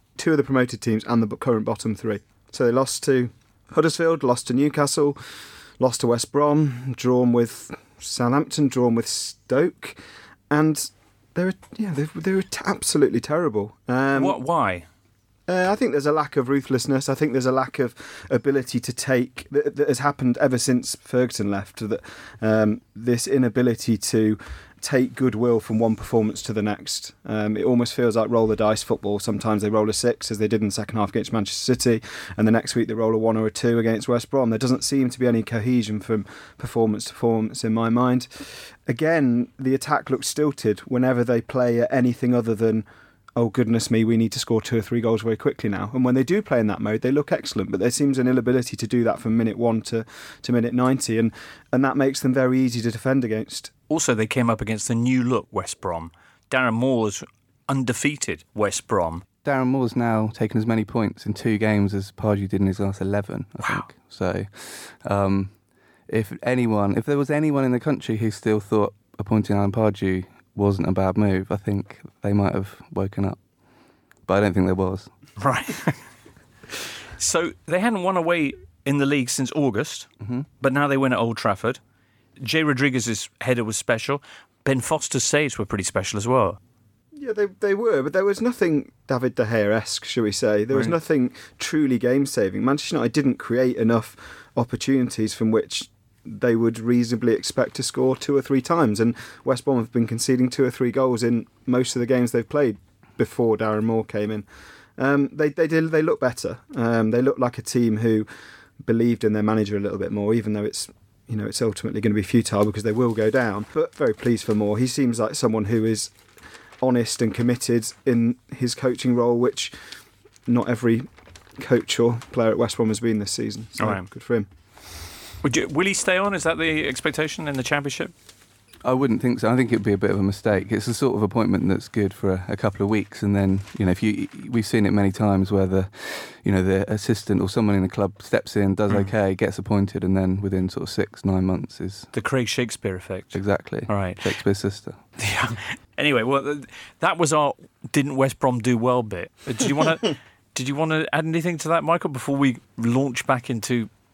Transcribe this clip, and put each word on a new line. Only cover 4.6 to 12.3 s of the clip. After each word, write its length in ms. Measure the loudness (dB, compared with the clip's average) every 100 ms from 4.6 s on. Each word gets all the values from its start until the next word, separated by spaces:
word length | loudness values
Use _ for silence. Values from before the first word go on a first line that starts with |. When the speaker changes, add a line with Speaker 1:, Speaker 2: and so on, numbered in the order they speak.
| 2 2 0 2 0 0 -10 -18 -20 -20 -20 -2
Speaker 1:
lost 220 | 0 2
to 40 | 0
West 240 | 0 0
Brom, 640 | 0 2 4 2 -2 -8 -4
drawn 360 | 2 4 4
with 400 | 4 2 -2 -16 -18 _ _
Southampton, 680 | -10 -2 0 2 0 0 2
drawn 260 | 4 2
with 140 | 2 0
Stoke, 880 | -6 -8 -12 -2 0 0 -2 -14 -16 -20 -20 -20 -20 _
and 360 | 2 4 2 -4 -12 _ _ _
they 100 | -4
were, 80 | -4 -4 -12 -8
yeah, 160 | -4
they, 120 | -2 -4 -4
they 140 | -2